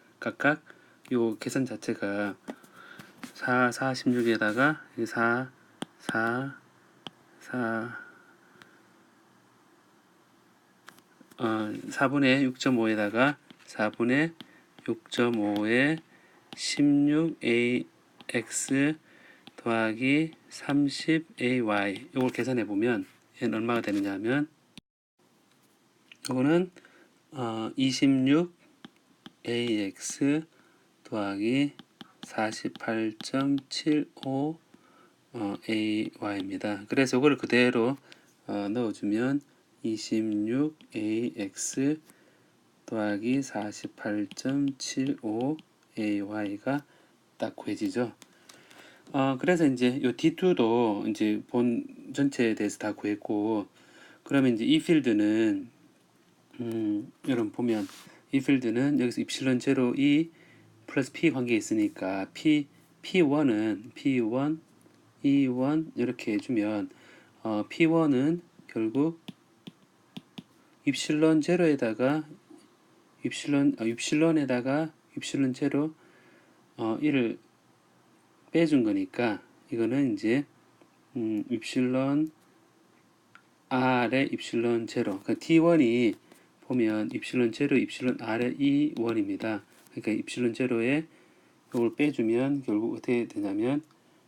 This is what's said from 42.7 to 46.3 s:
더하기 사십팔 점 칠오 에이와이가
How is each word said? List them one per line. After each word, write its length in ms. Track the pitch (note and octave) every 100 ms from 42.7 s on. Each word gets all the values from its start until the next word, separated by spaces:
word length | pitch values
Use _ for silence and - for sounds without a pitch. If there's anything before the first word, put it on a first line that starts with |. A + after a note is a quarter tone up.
| _ -
더하기 560 | A2+ G#2+ G2+ A2+ C3+
사십팔 840 | C3+ G#2+ G#2 - G#2 - A2+ G#2 G2+
점 340 | - C3 C#3 C#3 C3
칠오 800 | - - C3+ - A2 A2 C3 D#3 - _ _ -
에이와이가 880 | G#2+ G#2 G2+